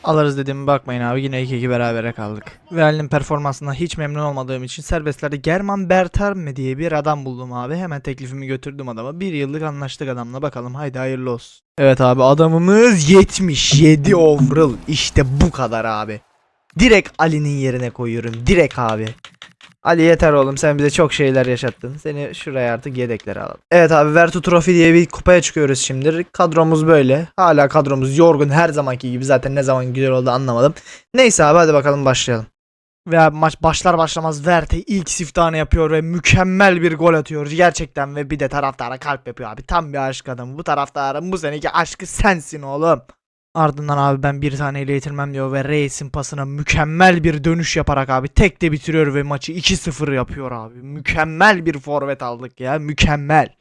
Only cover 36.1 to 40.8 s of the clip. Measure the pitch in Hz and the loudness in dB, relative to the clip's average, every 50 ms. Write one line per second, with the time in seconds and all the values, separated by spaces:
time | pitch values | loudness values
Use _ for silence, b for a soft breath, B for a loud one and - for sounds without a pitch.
36.1 | 175 175 - - - 190 185 185 185 190 202 196 180 170 165 170 160 151 165 170 | -6 -2 2 2 4 4 4 2 2 4 4 4 4 2 0 -2 0 2 2 4
37.1 | 165 156 151 - 156 147 147 147 151 165 180 170 156 - 165 139 _ 147 139 139 | 4 2 0 -4 -8 -8 -8 -6 0 2 2 2 2 0 -10 -8 _ -8 -8 -6
38.1 | 143 147 147 135 151 139 143 131 143 143 143 135 127 - 127 120 131 131 - 147 | -6 -10 -6 -6 -4 -4 -4 -4 -2 -4 -4 -4 -6 -6 -10 -10 -10 -8 -6 -6
39.1 | 143 127 _ 123 117 - 123 107 110 123 127 - 180 170 160 143 139 139 135 131 | -6 -6 _ -16 -14 -12 -12 -12 -12 -14 -8 -4 -2 -2 -2 -2 -6 -6 -4 -6
40.1 | 131 - _ 139 127 120 120 123 135 151 170 175 147 143 | -6 -8 _ -12 -12 -12 -12 -14 -14 -10 -4 -4 -2 -2